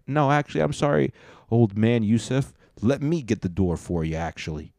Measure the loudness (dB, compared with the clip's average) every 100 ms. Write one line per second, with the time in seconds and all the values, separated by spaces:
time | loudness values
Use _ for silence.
0 | -4 0 2 2 0 -2 -2 0 0 2
1 | 0 -4 -20 -16 0 4 4 4 2 2
2 | 2 0 0 -2 -2 -8 _ -4 0 0
3 | 0 -2 -2 -2 -2 0 0 -2 -4 -4
4 | -2 -4 -6 -8 -10 -10 -12